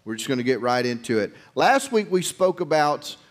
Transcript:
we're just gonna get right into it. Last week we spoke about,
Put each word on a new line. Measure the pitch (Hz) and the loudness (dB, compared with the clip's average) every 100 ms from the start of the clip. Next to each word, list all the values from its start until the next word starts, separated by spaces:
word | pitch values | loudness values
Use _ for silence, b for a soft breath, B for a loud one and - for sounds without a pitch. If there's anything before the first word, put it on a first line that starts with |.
| 110 | -12
we're | |
just | 110 110 | -10 -4
gonna | 127 | -4
get | 123 123 | 0 0
right | 123 123 123 | 2 0 0
into | 120 117 113 | -4 -2 -2
it. | 98 B B - | -2 B B 0
Last | 175 269 262 | 4 4 2
week | 226 185 | -2 0
we | 185 | -2
spoke | 160 - 185 185 | -2 0 0 0
about, | 160 156 147 147 - - b | 0 2 2 0 -6 -16 b